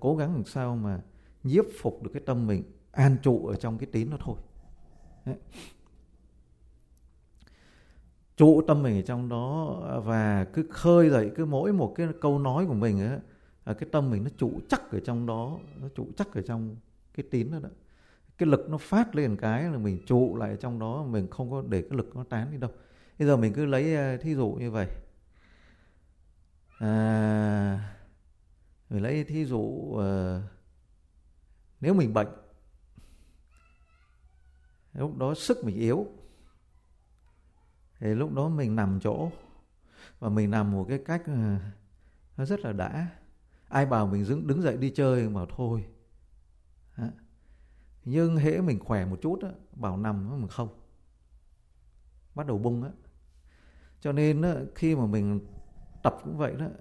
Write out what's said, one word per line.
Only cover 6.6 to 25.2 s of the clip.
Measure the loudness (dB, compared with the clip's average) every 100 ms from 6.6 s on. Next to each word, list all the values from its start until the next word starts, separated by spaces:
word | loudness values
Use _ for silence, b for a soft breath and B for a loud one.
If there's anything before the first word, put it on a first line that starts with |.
| -20 -20 _ -20 -20 _ _ -20 -20 b b b b b b _ _ 8
Trụ | 10 10 6
tâm | 4
mình | 4 2
ở |
trong | 0 -4 -4
đó | -4 -2 -4 -4 -6 -6 -4
và | -2 0 2 2
cứ | 0 -2 -6
khơi | 2 6 8 8
dậy, | 6 2 -2
cứ |
mỗi | -2 0 2
một | 2 0 -2
cái | -4 0
câu | 0 2
nói | 0 0 0
của |
mình | 0 2 2
á, | 0 -4 -10 b b b
à, | -8
cái | -8 -2
tâm | 0 0
mình | 0
nó | -2 -2
trụ | -4 -4 -4
chắc | -4 -4
ở | -8
trong | -4 -4 -4
đó, | -4 -6 -10 -14 -14
nó | -12
trụ | -10 -8 -6
chắc | -6
ở | -6
trong | -6 -6 -6 -10 -18 _ -18
cái | -14 -4
tín | -4 -2
đó | -6
đó. | -10 -16 -20 b b b b 0
Cái | 4
lực | 4 4
nó | -6
phát | 2 2 4
lên | 2 0 0
cái | 0 0
là | 0 -2
mình | -2 -2 4
trụ | 4 4 0
lại | -4 -6
trong | -6 -6
đó, | -4 -4 -4
mình | -2 -4
không | -6 -6
có | -6 -2
để | -2
cái | -2 -4
lực | -6 -8
nó |
tán | -6 -6 -6
đi | -6
đâu. | -8 -10 b b b b
Bây | 4
giờ | 6
mình | 4
cứ | 0
lấy, | 0 2 2 0
à, | 0 -2
thí | -2
dụ | 0 0 -2
như | -4
vậy. | -2 -2 -6 -14 -20